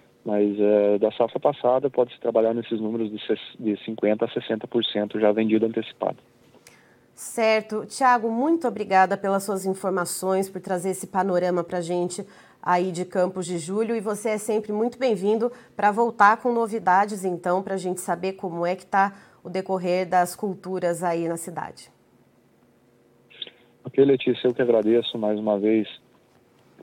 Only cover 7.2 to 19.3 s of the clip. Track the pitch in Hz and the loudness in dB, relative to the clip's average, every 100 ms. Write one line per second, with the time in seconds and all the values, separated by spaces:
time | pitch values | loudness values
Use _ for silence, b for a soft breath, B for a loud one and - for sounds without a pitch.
7.2 | - - 220 220 214 214 185 - 262 247 | -10 0 2 2 0 -8 -8 0 4 4
8.2 | 226 226 294 330 247 196 190 190 185 196 | 2 0 2 2 0 -4 2 4 4 0
9.2 | 196 196 196 190 190 190 196 185 175 - | 0 -2 -2 -4 -2 -4 -2 -2 -2 -4
10.2 | 185 190 190 190 190 180 185 185 - 190 | 0 0 -2 -6 -6 -4 -2 -6 -4 -2
11.2 | 190 180 180 180 170 180 170 180 180 180 | 0 2 2 -2 -2 -6 -4 -2 -4 -6
12.2 | 190 B B B - 180 185 170 180 190 | -14 B B B 0 0 0 -4 -4 0
13.2 | 180 190 170 175 156 202 226 233 208 208 | 0 -2 -6 -6 -4 -4 -2 -2 -4 -4
14.2 | 226 214 208 214 214 208 240 240 254 196 | -4 -4 -2 -4 -2 -2 -2 0 -2 0
15.2 | 196 214 240 B B - 208 208 233 233 | 0 0 0 B B -2 0 2 0 6
16.2 | 202 220 254 233 226 220 180 185 202 202 | 6 6 0 0 -2 -2 4 4 2 -2
17.2 | 185 175 180 185 196 196 180 175 - 170 | -4 -2 0 -2 -2 -4 -4 -6 -4 -4
18.2 | 190 190 185 170 175 190 - 196 196 B | -4 -6 -8 -4 -4 -4 -2 2 2 B
19.2 | B | B